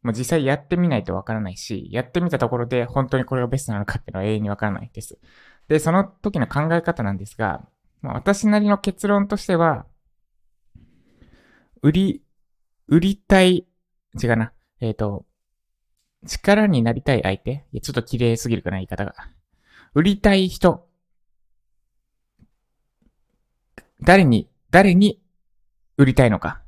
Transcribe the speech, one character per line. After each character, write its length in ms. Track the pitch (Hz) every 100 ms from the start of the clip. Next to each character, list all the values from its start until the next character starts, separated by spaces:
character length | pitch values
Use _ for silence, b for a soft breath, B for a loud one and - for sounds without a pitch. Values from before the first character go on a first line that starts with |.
も 80 | 123
う 40 | 110
実 160 | 123
際 120 | 165
や 120 | 131 143
っ 100 | -
て 100 | 175
み 140 | 175
な 80 | 123
い 60 |
と 120 | 92 92
わ 80 |
か 120 | - 110
ら 40 |
な 120 | 101
い 60 | 92
し、 300 | - 104 -
や 100 | 117
っ 80 | 127
て 100 | 180
み 120 | 175
た 80 | 143
と 100 | 117
こ 80 | 123
ろ 80 | 120
で 200 | 123 117
本 240 | 139 127
当 100 | 131
に 60 | 123
こ 100 | 131
れ 80 |
が 40 | 120
ベ 120 | 131
ス 80 | -
ト 60 |
な 40 | 104
の 80 | 104
か 140 | -
っ 40 |
て 60 | -
い 40 |
う 20 | 95
の 60 |
は 40 | 101
永 100 | 107
遠 40 |
に 80 | 104
わ 80 | 101
か 80 | 107
ら 60 |
な 120 | 98
い 60 | 117
で 100 | -
す。 180 | - - b b b b _
で、 100 | 151
そ 140 | 160
の 120 | 180
時 360 | 196 _ 214 175
の 80 | 117
考 140 | 143 156
え 80 | 170
方 220 | 165 165
な 80 | 104
ん 60 | 95
で 100 | 101
す 100 | -
が、 260 | 107 76 - _ _ _
ま 80 | -
あ、 40 | 113
私 320 | - 202 214
な 100 | 208
り 100 | 208
の 100 | 202
結 280 | 202 - 202
論 200 | 202 202
と 100 | 208
し 80 | -
て 100 | 170
は、 300 | 165 143 - _ _ _ _ _ _ _ _ - _ b b b b b b b b _
売 80 | 143
り、 320 | 185 190 - _ _ _ _ _ _ -
売 140 | 160
り 160 | 185 202
た 260 | _ 196
い、 240 | 185 180 - _ _ _ _ -
違 80 | 120
う 60 | 113
な。 160 | 113 _ _ _
え 80 | 117
ー 40 | 107
と、 320 | 107 101 - _ _ _ _ _ _ _ _ _ -
力 400 | - - 208 208
に 160 | 143
な 100 | 117
り 120 | 117
た 100 | -
い 80 | 123
相 160 | 92 95
手。 300 | - 139 _
い 60 | -
や、 40 |
ち 100 | -
ょ 0 |
っ 20 |
と 80 | -
綺 160 | 117 120
麗 180 | 120 113
す 140 | 120
ぎ 60 | 117
る 80 |
か 80 | 87
な、 60 | 92
言 80 | 92
い 20 |
方 180 | 92 101
が。 80 | - - _ _ b b b b 143
売 80 |
り 140 | 175 196
た 160 | 208 139
い 140 | 185
人。 380 | - 185 - _ _ _ _ _ _ _ _ _ _ _ _ _ _ _ _ _ _ _ _ _ _ _ _ _ _ _ _ _ - _ _
誰 220 | - 196
に、 240 | 156 113 - _ _
誰 240 | 175 196
に 260 | 180 208 - _ _ _ _ _ _ _ -
売 80 | 135
り 100 | 127
た 120 | 123
い 20 |
の 100 | 95
か。 220 | 80 -